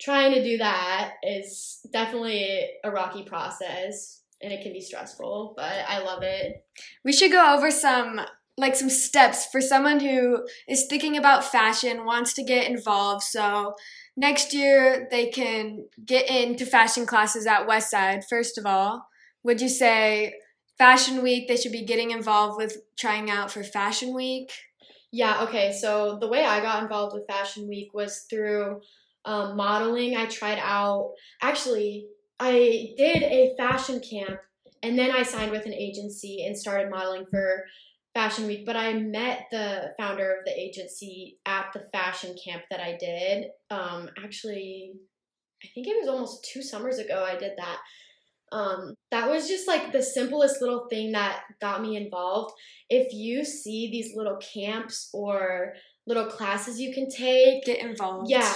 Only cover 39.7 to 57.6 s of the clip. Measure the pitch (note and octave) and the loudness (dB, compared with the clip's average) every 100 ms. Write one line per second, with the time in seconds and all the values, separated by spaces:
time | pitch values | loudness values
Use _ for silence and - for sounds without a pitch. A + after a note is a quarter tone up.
39.7 | G3 - - G3+ G3 F#3+ F#3+ F#3+ F3 F#3 | -6 -8 -8 -6 -4 -2 -2 -4 -6 -8
40.7 | F#3+ F3+ - G3+ F#3 F#3 - G3 G3 F#3+ | -10 -14 -14 -16 -16 -18 -12 -6 -6 -6
41.7 | - - G3 F#3 F#3 F3+ F3+ F3+ E3+ - | -10 -8 -4 -4 -6 -10 -14 -12 -12 -10
42.7 | F3+ E3+ F3 F3 E3+ F#3 G3+ - - - | -10 -8 -8 -8 -4 -2 -2 -4 -14 -12
43.7 | G3 F3+ F3 E3+ G3+ G#3 - A3 G3+ F#3+ | -8 -8 -10 -12 -16 -16 -12 -10 -10 -12
44.7 | F#3+ F#3+ F#3+ _ _ _ _ _ _ - | -14 -18 -20 _ _ _ _ _ _ -20
45.7 | B3 F#4+ A4 C#4 B3+ A#3 - - C4+ - | -10 -4 -2 -2 -2 -4 -10 -14 -14 -12
46.7 | G#3 B3+ B3+ G3+ F#3+ F#3 F3 G3 F3+ F3 | -8 -6 -4 -4 -4 -4 -4 -8 -8 -10
47.7 | F3 - - - _ _ _ - G#3+ G3 | -12 -14 -20 -20 _ _ _ -10 -6 -4
48.7 | F#3+ F#3 - - A#3 A#3+ D#4 D4+ F#4+ F#4 | -6 -10 -16 -6 -2 0 0 -2 -4 0
49.7 | D#4 - C4+ B3+ C4 B3 D4 C#4 - A#3+ | -2 0 -2 0 -2 -2 4 2 2 -2
50.7 | A#3+ - A3 A3 G#3 G3 F#3+ - - G3+ | -4 -4 -6 -4 -2 -2 -4 -12 -8 -6
51.7 | G3 A3 G#3 G#3 F3+ F3+ G#3 A3 - - | -4 -4 -6 -6 -4 -2 -2 -4 -12 -20
52.7 | - - B3 B3+ G#3+ A3+ B3+ D4 - G#3 | -16 2 2 2 -2 -6 -4 -4 -8 -8
53.7 | A3 A#3 A#3 A3+ G#3 G#3+ F#3+ - G#3 G3+ | -8 -6 -6 -8 -6 -6 -6 -10 -10 -6
54.7 | A#3+ A3+ - - G3+ G3+ G3 F#3 F3+ F#3 | -6 -8 -12 -10 -8 -4 -2 -2 -4 -6
55.7 | - - _ - A#3 A3 - G3+ G3+ B3 | -10 -20 _ -4 -4 -4 -6 -6 -6 -6
56.7 | A#3 C4 C4 C4+ A#3+ B3+ B3+ C4 C4 | -8 -8 -6 -6 -4 2 8 8 8